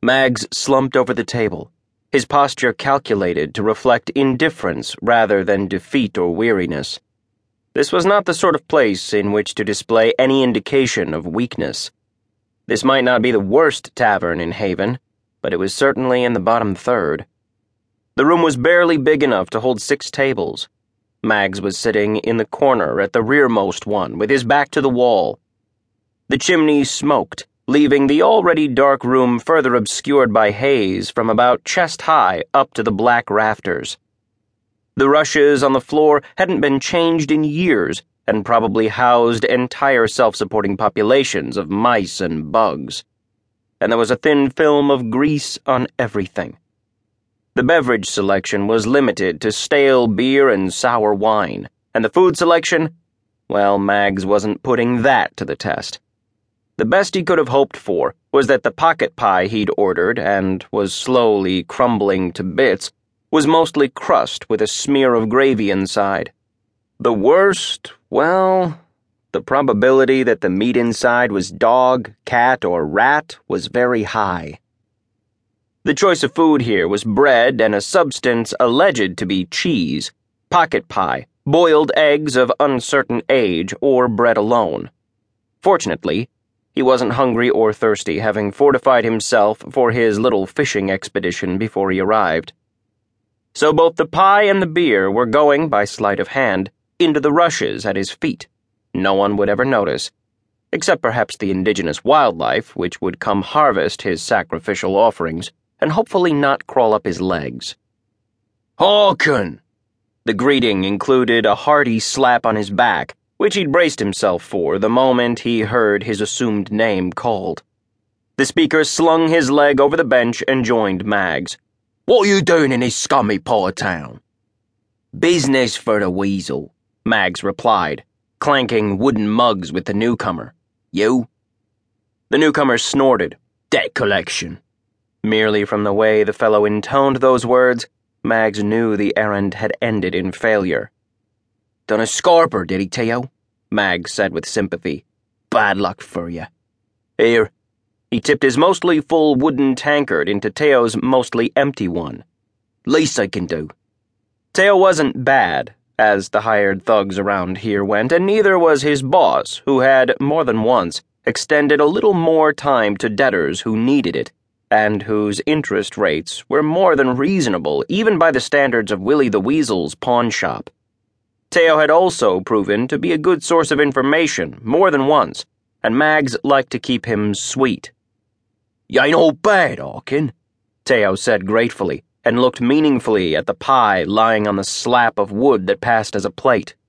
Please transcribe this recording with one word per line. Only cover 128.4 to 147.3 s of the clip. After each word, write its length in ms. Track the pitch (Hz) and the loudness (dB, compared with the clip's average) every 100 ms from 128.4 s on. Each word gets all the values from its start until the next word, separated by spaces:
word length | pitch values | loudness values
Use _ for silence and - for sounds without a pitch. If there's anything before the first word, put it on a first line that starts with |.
| - 139 123 117 107 98 | 0 0 2 0 0 0
wooden 320 | 127 117 104 | 0 0 0
mugs 420 | 107 120 101 85 | 2 2 0 -4
with 140 | 80 90 | -8 -6
the 80 | |
newcomer. 640 | 101 113 117 - 82 58 _ _ _ _ | -2 -2 -2 -4 -6 -10 _ _ _ _
"You?" 360 | 87 107 127 120 _ _ _ _ _ _ _ _ _ _ | -2 0 0 -2 _ _ _ _ _ _ _ _ _ _
The 80 | 131 | 0
newcomer 400 | 156 147 143 120 | 2 2 0 0
snorted. 580 | - 139 135 117 87 - _ _ _ | -2 0 2 2 0 -8 _ _ _
"Debt 240 | 135 92 | -4 -2
collection." 680 | - 117 98 78 - 82 85 _ _ _ _ _ _ | -4 -2 -2 -2 -8 -10 -14 _ _ _ _ _ _
Merely 400 | 110 110 107 107 | -2 0 2 0
from 200 | 101 107 | -2 -2
the 100 | 104 | -2
way 300 | 101 110 107 | 0 2 2
the 160 | 107 104 | 0 0
fellow 240 | 113 107 104 | 0 2 2
intoned 520 | 104 104 139 139 131 | -2 -2 0 0 2
those 280 | 131 127 117 | 2 2 2
words, 400 | 127 127 123 - _ _ _ | 2 2 0 -6 _ _ _
Mags 400 | - 113 110 104 | -2 0 0 -2
knew 340 | 104 113 113 104 | -2 -2 -2 -2
the 180 | 101 - | -2 -2
errand 380 | 107 101 98 90 | -2 -2 -4 -4
had 180 | 107 - | -6 -4
ended 360 | 120 110 92 90 | -4 -2 -4 -4
in 160 | 92 | -6
failure. 580 | 90 117 107 92 71 50 _ _ _ _ _ _ _ _ _ - | -4 0 0 0 -4 -6 _ _ _ _ _ _ _ _ _ -4
"Done 140 | 107 | -2
a 120 | 113 - | -2 -2
scarper, 480 | - 170 165 110 87 | 2 4 2 -2 -4
did 140 | 95 | -4
he, 60 | 98 | -4
Teo?" 440 | - 113 120 127 _ _ _ _ | -4 -4 -4 -8 _ _ _ _
Mags 420 | 107 98 87 85 | -2 0 -2 -6
said 200 | - 98 | -2 -2
with 120 | 80 - | -2 -6
sympathy. 600 | - 98 85 90 73 _ _ _ _ _ | -4 -4 -6 -8 -8 _ _ _ _ _
"Bad 280 | 117 104 98 | 0 0 0
luck 240 | 98 98 | -4 -6
for 280 | - 90 85 | -12 -10 -10
you." 160 | 85 80 _ _ _ _ _ _ _ | -12 -14 _ _ _ _ _ _ _
"Here." 320 | 113 | 2